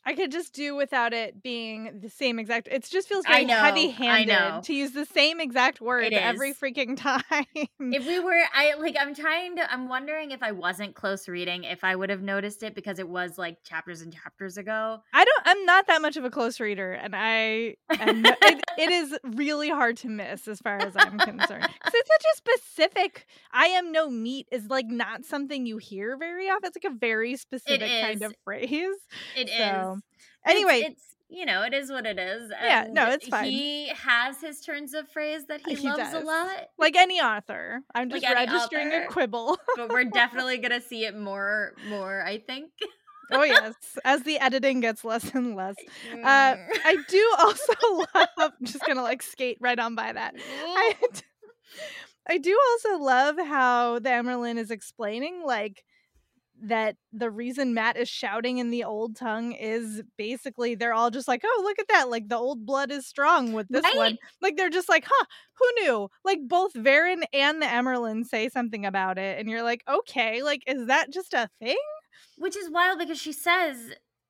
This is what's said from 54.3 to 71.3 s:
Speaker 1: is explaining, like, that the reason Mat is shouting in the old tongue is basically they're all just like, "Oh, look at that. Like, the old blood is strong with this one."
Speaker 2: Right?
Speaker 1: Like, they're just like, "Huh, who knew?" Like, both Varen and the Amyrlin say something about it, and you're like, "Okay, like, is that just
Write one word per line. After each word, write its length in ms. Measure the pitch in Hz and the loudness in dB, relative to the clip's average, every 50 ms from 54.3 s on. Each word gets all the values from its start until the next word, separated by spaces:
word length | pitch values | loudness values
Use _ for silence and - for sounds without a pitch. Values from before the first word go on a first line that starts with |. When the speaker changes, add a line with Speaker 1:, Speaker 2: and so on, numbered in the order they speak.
| 247 247 240 240 233 233 | -4 -4 -4 -4 -4 -6
Speaker 1:
is 120 | 226 202 | -6 -6
explaining, 760 | 233 202 - - _ - 233 202 214 233 269 320 359 359 339 | -8 -10 -10 -18 _ -8 -6 -6 -4 -6 -6 -8 -8 -6 -4
like, 360 | 277 247 214 208 214 196 _ _ _ _ _ _ _ _ _ _ _ _ _ _ _ _ 123 220 | -2 -2 -2 -2 -6 -10 _ _ _ _ _ _ _ _ _ _ _ _ _ _ _ _ _ -4
that 320 | 208 233 220 220 214 214 _ _ _ | -2 0 0 0 0 -4 _ _ _
the 180 | - 220 240 226 | -10 -6 -6 -6
reason 440 | 208 214 240 247 254 269 277 254 233 | -4 -4 -6 -6 -4 -2 -2 0 0
Mat 220 | 226 220 226 - | 2 0 0 0
is 120 | - 240 - | 0 -4 -4
shouting 500 | - - - 214 196 226 233 247 254 247 | -4 -6 -6 -4 -4 -2 -2 -2 -2 -2
in 120 | 247 233 | -2 -2
the 140 | 233 240 226 | -2 -4 -4
old 320 | - 214 214 226 233 220 | -4 -4 -4 -6 -6 -6
tongue 340 | - 254 233 214 220 233 240 | -8 -6 -4 -4 -4 -4 -6
is 500 | 233 - - 214 220 233 233 220 214 214 214 _ _ | -8 -8 -6 -4 -4 -4 -6 -6 -10 -12 -14 _ _
basically 600 | - 208 214 254 254 - 277 220 - 240 240 240 | -10 -8 -6 -6 -8 -8 -12 -6 -4 -4 -2 -2
they're 160 | 190 233 233 233 | -2 0 0 2
all 160 | 226 233 240 | 4 2 2
just 160 | 214 269 247 | 2 -2 0
like, 140 | - 254 240 - | 0 0 0 2
"Oh, 160 | 440 508 453 370 | 2 2 2 2
look 140 | 415 403 403 | 0 -2 -2
at 80 | 403 - | 0 4
that. 200 | 440 349 262 254 | 4 4 4 4
Like, 200 | 233 233 214 208 | -2 -4 -4 -2
the 80 | 240 | -2
old 280 | 226 240 254 294 233 220 | -2 0 -2 -4 -4 -4
blood 280 | 208 277 269 277 247 | -2 -2 -2 0 -2
is 120 | 285 285 247 | -4 -8 -8
strong 460 | - - - 277 302 349 320 254 233 | -10 -4 2 4 6 6 6 4 0
with 140 | 220 220 208 190 | -2 -4 -4 0
this 140 | 247 285 320 349 494 | 0 2 4 4 4
one." 180 | 539 - 226 | 4 2 2
Speaker 2:
Right? 60 | 226 - - - _ _ | 0 -2 -10 -20 _ _
Speaker 1:
Like, 160 | 349 381 302 | -2 0 2
they're 140 | 330 370 349 | 2 0 0
just 180 | 311 370 359 - | 0 -2 2 4
like, 160 | 359 320 - - | 4 4 4 4
"Huh, 160 | 539 539 440 - - - - _ _ | 2 2 2 0 -6 -20 -20 _ _
who 120 | - 508 494 480 480 | 2 2 2 4 2
knew?" 260 | 403 311 240 214 202 196 _ _ _ | 2 2 2 2 -2 -6 _ _ _
Like, 140 | 370 392 339 277 | 0 0 0 0
both 280 | 233 349 349 370 370 - | 2 2 2 2 2 -2
Varen 500 | 240 220 269 269 294 330 359 370 330 320 - | 2 4 6 6 6 6 4 2 0 -4 -2
and 280 | - 277 277 285 302 320 | 0 2 2 2 2 0
the 60 | 302 | -2
Amyrlin 580 | 254 240 240 247 262 254 247 240 226 214 220 233 | 0 0 0 0 0 0 -2 -2 -2 -4 -4 -6
say 240 | - - 220 214 247 | -4 -2 -2 -2 -2
something 380 | - 262 240 226 220 208 202 | -2 -4 -4 -4 -6 -6 -6
about 320 | 196 190 196 190 190 185 190 | -2 -2 0 0 0 -2 -2
it, 220 | 190 196 185 - | -4 -4 -4 -6
and 80 | 220 220 | -6 -6
you're 140 | 220 226 233 | -6 -2 -2
like, 180 | 233 240 240 - - | -2 -2 -2 -2 -2
"Okay, 540 | 269 370 480 - - 262 226 226 220 240 269 | -2 -2 -2 -2 -2 -2 0 0 -2 -2 -2
like, 180 | 294 285 262 - 262 | -2 -4 -4 -4 -6
is 180 | 269 269 240 | -4 -4 0
that 240 | 220 262 311 311 277 | 2 2 2 2 0
just 220 | 277 370 370 - | -6 -10 -8 -4